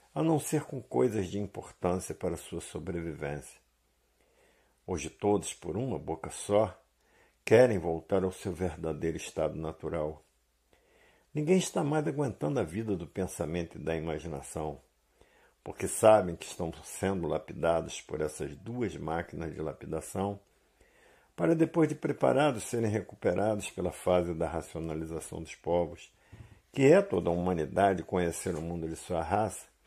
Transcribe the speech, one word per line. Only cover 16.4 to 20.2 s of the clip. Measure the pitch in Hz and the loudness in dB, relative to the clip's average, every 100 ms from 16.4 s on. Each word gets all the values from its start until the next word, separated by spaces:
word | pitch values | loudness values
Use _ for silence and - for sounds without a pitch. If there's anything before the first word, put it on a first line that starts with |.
| - | -10
estão | - 82 - | -8 -8 -8
sendo | - - 95 98 80 | -14 -4 -2 0 -2
lapidados | 78 - 73 78 82 - - | -2 -4 -2 2 2 0 -10
por | - 78 | -10 -4
essas | 76 - 76 73 | -4 -4 -8 -8
duas | 104 123 104 73 | -10 -4 -4 -4
máquinas | 78 85 85 82 80 | -4 -4 -4 -6 -8
de | 76 | -6
lapidação, | 78 69 78 78 - 95 | -6 -8 -6 -6 -6 -4